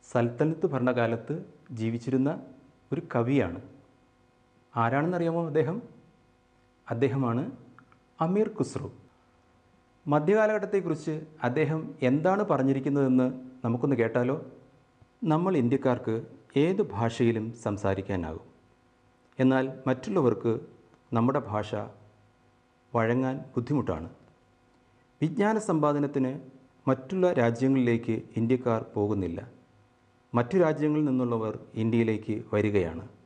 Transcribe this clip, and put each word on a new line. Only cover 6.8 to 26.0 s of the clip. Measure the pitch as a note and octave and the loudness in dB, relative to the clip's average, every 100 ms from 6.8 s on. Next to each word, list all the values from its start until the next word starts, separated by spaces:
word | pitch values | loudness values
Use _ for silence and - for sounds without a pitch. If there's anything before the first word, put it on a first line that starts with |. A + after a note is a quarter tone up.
| - | -8
അദ്ദേഹമാണ് | A#2 C3 C3+ B2+ A#2 F3+ - - - _ _ _ _ | -2 0 0 0 0 -4 -8 -20 -20 _ _ _ _
അമീർ | D#3+ G3 G#3+ | -2 0 0
ഖുസ്രു. | G#3+ C3 - - - - _ _ _ _ _ _ _ _ _ - | -2 -4 -4 -10 -14 -20 _ _ _ _ _ _ _ _ _ 0
മധ്യകാലഘട്ടത്തെക്കുറിച്ച് | D3 D#3 G#3 G#3+ G#3+ G3 G3+ E3+ D#3 - D#3 D#3 - | 0 4 4 4 0 0 -2 -2 -4 -4 -8 -10 -6
അദ്ദേഹം | B2 B2+ D3 D#3+ D#3+ - | -2 0 0 0 -6 -2
എന്താണ് | B2+ C#3 E3 G3 | 2 2 2 2
പറഞ്ഞിരിക്കുന്നതെന്ന് | G#3 C#3+ C3+ C3+ C#3 C#3 C3+ B2+ B2+ B2+ - - A#2+ | 2 2 2 2 0 2 4 4 2 -2 -14 -6 -2
നമുക്കൊന്ന് | A#2+ D3 B2+ | 0 0 2
കേട്ടാലോ? | A2+ B2 B2 D3 - - - _ _ _ _ _ | 2 2 0 -2 -6 -20 -20 _ _ _ _ _
നമ്മൾ | F#3+ D#3 F3+ F3 | 0 2 2 2
ഇന്ത്യക്കാർക്ക് | A#2+ C3+ C3+ A#2+ A#2 A2 C#3+ - - - | 2 2 2 0 -2 -4 -6 -18 -4 0
ഏത് | D#3 F#3+ | 2 2
ഭാഷയിലും | F3+ F#2+ A#2 A#2 A#2+ A2+ A2 | -2 0 -2 2 2 2 -4
സംസാരിക്കാനാകും. | A#2+ A2+ G2+ G2 G2 F#2+ F#2+ E2 E2 - _ _ _ _ _ _ _ _ - | -6 -6 -2 -2 -2 -2 -4 -4 -10 -14 _ _ _ _ _ _ _ _ 0
എന്നാൽ | C3 C3 C3 C#3 - | 4 4 0 -4 -4
മറ്റുള്ളവർക്ക് | C3 - F#3+ B2+ G#2+ A#2+ A#2 - - _ _ _ | -4 0 2 2 2 0 -2 -6 -20 _ _ _
നമ്മുടെ | A#2 A#2 C3+ | 2 2 2
ഭാഷ | A2 G#2+ G#2 G#2+ G#2+ - - _ _ _ _ _ _ _ _ A#2 | -2 -4 -4 -6 -8 -14 -20 _ _ _ _ _ _ _ _ 0
വഴങ്ങാൻ | A2+ B2 C3 C3+ | 2 2 0 -4
ബുദ്ധിമുട്ടാണ്. | - - A#2 D3 A2 E2 F2 - - _ _ _ _ _ _ _ _ _ | -6 -6 -2 -2 -2 -4 -6 -16 -20 _ _ _ _ _ _ _ _ _
വിജ്ഞാന | D#3 D#3 G#3 A3 | -4 0 2 2
സമ്പാദനത്തിന് | - D#3+ D3 C#3+ | 0 2 2 2